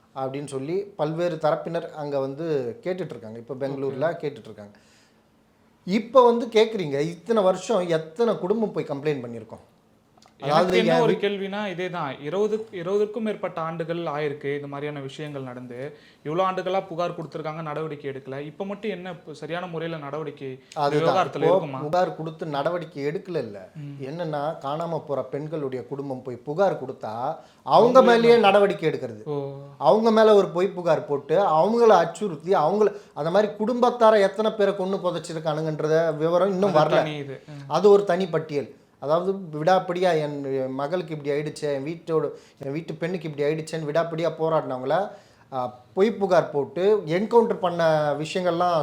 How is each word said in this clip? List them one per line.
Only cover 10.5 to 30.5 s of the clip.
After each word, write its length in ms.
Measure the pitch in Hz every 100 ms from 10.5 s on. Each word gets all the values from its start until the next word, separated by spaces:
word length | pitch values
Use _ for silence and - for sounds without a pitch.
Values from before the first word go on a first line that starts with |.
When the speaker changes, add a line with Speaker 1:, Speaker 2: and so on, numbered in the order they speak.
| 156
Speaker 1:
அதாவது 180 | 185 -
Speaker 2:
என்ன 180 | 170 160
Speaker 1:
என் 60 |
Speaker 2:
ஒரு 100 | 233
Speaker 1:
வீ- 40 | 185
Speaker 2:
கேள்வினா, 540 | 202 196 196 202 208
இதே 200 | 170 180
தான். 300 | 170 143 -
இருபது, 460 | 147 185 214 220 220
இருபதுக்கும் 500 | 185 170 208 208 233
மேற்பட்ட 400 | 214 208 180 170
ஆண்டுகள் 360 | 160 170 165 170
ஆயிருக்கு 580 | 165 147 151 139 139
இந்த 120 | 143 143
மாதிரியான 340 | 143 147 147
விஷயங்கள் 420 | 135 139 151 139
நடந்து. 540 | 131 123 123 123 147 147 - _
இவ்வளோ 180 | 151 170
ஆண்டுகளா 440 | 190 185 180 190 190
புகார் 360 | 165 175 160
கொடுத்திருக்காங்க, 400 | 156 160 156 160
நடவடிக்கை 480 | 160 147 160 147 139
எடுக்கல. 300 | 131 135 135
இப்ப 240 | 151 -
மட்டும் 260 | 196 202 220
என்ன, 200 | 180 185
இப்ப 240 | 170 160
சரியான 320 | 143 151 170 185
முறையில 340 | 160 165 160
நடவடிக்கை 480 | 139 151 151 139 135
இந்த 320 | 131 _ 156
Speaker 1:
அதுதான். 360 | 143 151 156 190
Speaker 2:
விவகாரத்துல 180 | 156
Speaker 1:
இப்போ 120 | 139 147
Speaker 2:
இருக்குமா? 320 | 185 151 131
Speaker 1:
புகார் 380 | 147 180 175 156
கொடுத்து 300 | 160 160 165
நடவடிக்கை 580 | 139 156 175 156 143
எடுக்கல 320 | 143 - - 160
இல்ல. 320 | 113 98 92
Speaker 2:
ம். 300 | 156 143 139
Speaker 1:
என்னன்னா, 540 | 135 165 165 147 151 160
காணாம 460 | 139 156 170 156 -
போற 160 | 135
பெண்களுடைய 640 | 123 143 151 165 135 123 117
குடும்பம் 360 | 139 139 127
போய் 140 | 131 120
புகார் 480 | 147 156 196 -
கொடுத்தா, 520 | 131 117 113 113 135 165 - _
அவங்க 400 | 127 160 240 254
Speaker 2:
அவங்களே 20 |
Speaker 1:
மேலேயே 240 | 240 233 233
Speaker 2:
மேல 80 | 233
Speaker 1:
நடவடிக்கை 540 | 202 202 196 160 160
எடுக்கிறது. 320 | 127 123 107
Speaker 2:
ஓ. 300 | 151 143 139 139 139 139
Speaker 1:
அவங்க 320 | 143 214 226
மேல 240 | 220 220
ஒரு 140 | 208
பொய் 200 | 170